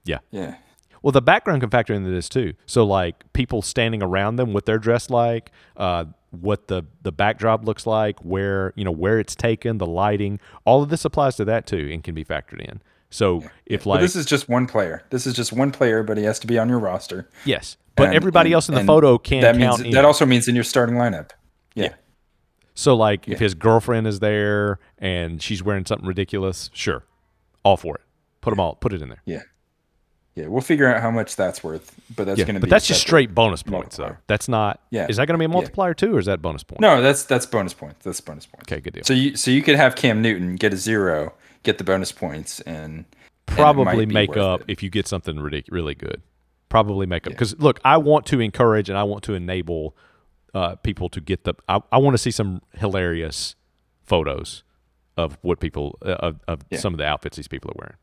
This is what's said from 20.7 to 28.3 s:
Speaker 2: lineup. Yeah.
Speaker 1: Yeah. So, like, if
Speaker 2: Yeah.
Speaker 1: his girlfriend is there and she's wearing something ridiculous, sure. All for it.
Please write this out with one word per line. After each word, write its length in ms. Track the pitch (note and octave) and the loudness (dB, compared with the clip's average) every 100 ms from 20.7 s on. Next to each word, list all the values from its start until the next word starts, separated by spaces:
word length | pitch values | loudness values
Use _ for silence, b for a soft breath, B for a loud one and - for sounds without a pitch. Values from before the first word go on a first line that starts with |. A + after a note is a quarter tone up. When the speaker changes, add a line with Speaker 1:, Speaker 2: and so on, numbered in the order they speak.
| C3+ A#2 | 2 2
Speaker 2:
lineup. 360 | A#2+ A#2+ E2+ D2+ - _ _ _ | 0 0 -2 -12 -20 _ _ _
Yeah. 100 | - F2+ | -6 -6
Speaker 1:
Yeah. 60 | - _ _ _ _ _ _ _ | -6 _ _ _ _ _ _ _
So, 200 | - D3 | -2 4
like, 320 | A#2+ A2 G#2 - | 4 4 2 -4
if 60 | |
Speaker 2:
Yeah. 60 | - | -2
Speaker 1:
his 160 | G#2+ | -2
girlfriend 520 | E2+ A2 A2+ A#2 A#2 A2 | 2 4 4 4 -2 -2
is 140 | G2+ | 0
there 580 | G#2+ G#2 G#2 G#2 G#2 G2 b _ | 0 0 0 0 -2 -4 b _
and 440 | F#2 F2+ E2+ E2 | -4 -4 -4 -8
she's 200 | - G2+ | -6 -4
wearing 220 | F#2 G2 F2+ | -2 -4 -4
something 200 | A2 F#2 | -6 -4
ridiculous, 640 | F#2 F#2+ G#2 F#2+ F2+ - | -4 -4 -2 -4 -6 -12
sure. 300 | - - C#2 _ _ _ _ _ _ | -8 -6 -6 _ _ _ _ _ _
All 120 | G2+ F#2 | 2 2
for 200 | E2+ C#2+ | 0 -10
it. 60 | _ _ _ | _ _ _